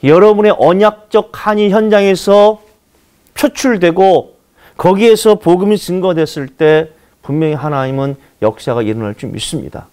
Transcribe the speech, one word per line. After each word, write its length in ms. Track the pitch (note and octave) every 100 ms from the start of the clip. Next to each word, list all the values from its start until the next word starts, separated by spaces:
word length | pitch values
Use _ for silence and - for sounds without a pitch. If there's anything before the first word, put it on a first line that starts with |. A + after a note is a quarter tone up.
여러분의 500 | C3+ E3 G#3 G#3 G#3 -
언약적 720 | C#3+ F#3 G#3+ G#3 _ D#4+ -
한의 380 | - - G#3 G#3
현장에서 880 | G3+ A3 G#3 G3 F#3 - G3+ G#3 G#3+ _ _ _ _ _ _ _
표출되고 1000 | - D4 - C4 A3 E3+ E3 F#3+ E3 - _ _ _ _ -
거기에서 600 | F3 G3 A3+ A3 A3+ G3+
복음이 420 | - F3 G3+ G#3
증거됐을 720 | - F3+ F#3 E3 D#3 - C3
때 420 | _ D#3 D#3 D#3+ _ _ _
분명히 320 | - D3 D#3+
하나님은 640 | D3+ D3 C#3+ C3 C3+ C#3 C#3 _ _
역사가 400 | G#2+ A2 - A#2+
일어날 320 | G#2+ A2 G#2+
줄 160 | G#2 -
믿습니다. 560 | - - D#3 - - -